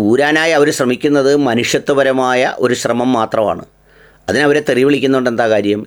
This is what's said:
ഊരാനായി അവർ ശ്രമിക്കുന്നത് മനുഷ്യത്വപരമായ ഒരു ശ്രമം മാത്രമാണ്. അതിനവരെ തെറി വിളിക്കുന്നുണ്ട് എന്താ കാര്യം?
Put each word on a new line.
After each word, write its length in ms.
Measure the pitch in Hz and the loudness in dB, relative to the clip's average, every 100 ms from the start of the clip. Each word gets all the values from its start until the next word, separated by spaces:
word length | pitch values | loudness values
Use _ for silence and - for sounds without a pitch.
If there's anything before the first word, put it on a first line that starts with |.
| 104 | 2
ഊരാനായി 440 | 123 143 156 160 156 | 2 2 2 2 2
അവർ 100 | 147 | 2
ശ്രമിക്കുന്നത് 640 | - 127 127 151 143 135 147 135 | 0 -2 -2 0 2 2 2 2
മനുഷ്യത്വപരമായ 1040 | 117 117 139 - 139 135 131 127 123 135 - | 0 -2 -2 0 0 2 0 0 0 -2 -2
ഒരു 100 | 123 120 | -2 -2
ശ്രമം 280 | - 120 127 120 | -2 -2 0 0
മാത്രമാണ്. 440 | 110 110 101 90 - _ _ _ - _ - | 0 -2 -2 -4 -10 _ _ _ -20 _ -4
അതിനവരെ 320 | 120 147 147 147 | 0 0 0 0
തെറി 140 | 123 135 | 0 2
വിളിക്കുന്നുണ്ട് 420 | 143 135 135 123 | 0 0 0 -2
എന്താ 160 | 117 117 | -2 0
കാര്യം? 280 | 107 104 104 | 0 0 -4